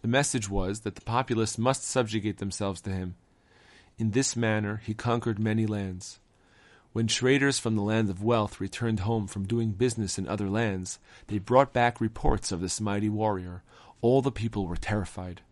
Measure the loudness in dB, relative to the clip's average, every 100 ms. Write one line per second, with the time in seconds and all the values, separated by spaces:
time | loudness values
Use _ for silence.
0 | 2 2 2 -2 0 0 0 -2 -6 -8
1 | -2 -2 0 0 0 2 0 0 0 0
2 | 0 0 -2 -4 -6 -4 -4 -4 -6 -6
3 | -6 -10 _ _ _ _ -20 -20 _ -4
4 | 0 2 0 0 0 2 0 -4 -6 -4
5 | 0 0 0 0 0 2 0 -2 -4 -8
6 | -12 -18 _ _ _ _ -20 -20 _ -2
7 | 0 2 4 6 4 2 0 0 2 2
8 | 0 0 2 2 2 -4 -8 -4 -2 0
9 | 0 -2 -2 -6 -2 0 0 0 0 0
10 | -4 -4 -4 -2 -2 0 0 -2 -6 -12
11 | -16 -20 -6 -6 4 6 6 4 2 2
12 | -2 2 2 2 0 -4 -4 -2 -2 0
13 | 0 2 0 0 -6 -12 _ -20 -20 0
14 | 4 4 2 -2 -4 -2 -2 -4 -2 -2
15 | -2 -8 -10 -12 _